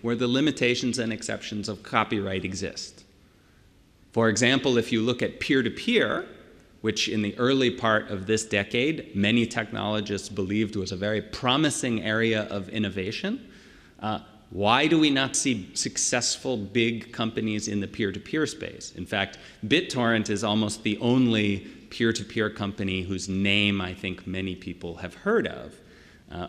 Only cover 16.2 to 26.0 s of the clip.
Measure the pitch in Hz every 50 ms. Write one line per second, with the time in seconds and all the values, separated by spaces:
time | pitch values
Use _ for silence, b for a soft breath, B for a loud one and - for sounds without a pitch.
16.2 | 120 - - - - 135 127 110 101 95 101 120 113 120 117 110 - - - -
17.2 | 117 113 113 120 110 110 107 107 104 107 101 104 95 - - - 107 98 90 92
18.2 | - - - 156 151 139 - - - - - - - - - - 92 - 110 101
19.2 | 98 - - B B B B B - 104 143 170 180 - - 127 120 117 113 110
20.2 | 104 - 104 98 113 104 104 107 107 98 - - - 110 104 - 120 120 127 131
21.2 | 127 117 113 107 104 101 101 98 B B B B B B - - 117 113 113 113
22.2 | 101 - - 113 107 104 107 - 101 101 104 - 101 95 95 92 90 87 95 90
23.2 | - 98 95 95 98 98 98 104 104 101 101 98 92 92 90 - - 92 90 -
24.2 | - 92 95 95 95 95 90 - - - 87 - - 85 82 - - 90 - -
25.2 | - 202 226 214 - - - 62 62 - - - B B B B